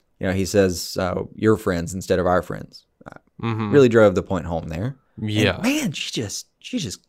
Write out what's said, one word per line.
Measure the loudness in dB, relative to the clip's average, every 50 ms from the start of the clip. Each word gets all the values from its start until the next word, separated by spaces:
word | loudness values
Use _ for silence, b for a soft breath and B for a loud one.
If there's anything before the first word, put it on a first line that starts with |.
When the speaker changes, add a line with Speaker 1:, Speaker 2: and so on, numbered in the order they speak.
| _ _ _ -6
Speaker 1:
you | -4
know, | -2 -2
he | -2 -2
says, | 2 4 4 4 4 2 -2 -8 -8 -6 -4
uh, | -4 -2 -4 -4 -6 -8 -8
"Your | 0 2 2 2
friends | 2 2 -2 -2 -2 -4 -6 -8
instead | -8 -2 0 0 0
of | 2
our | 2 2 0
friends." | 0 -2 -10 -12 -12 -16 _ -20 _ _ _ _ -20
Uh, | -20 -20 -20 _ _ _ -8
Speaker 2:
Mm-hmm. | -6 -6 -4 -4 -2 4
Speaker 1:
really | 6 6 6 8
drove | 8 8 6 6 6
the | 2 -2
point | -2 -4 -4 -4
home | -4 -6 -6 -6 -8
there. | -8 -6 -8 -8 -8 _ _ _ -14
And | -10 -8 -4
Speaker 2:
Yeah. | 0 0 0 0 0 0
Speaker 1:
man, | -2 -2 -2 -2 -2 -4
she | -6 -6 -10 -8
just, | -6 -6 -6 -6 -8 -12 -14 _ _ _
she | -16 -10 -8 -8
just | -6 -8 -10 -12 _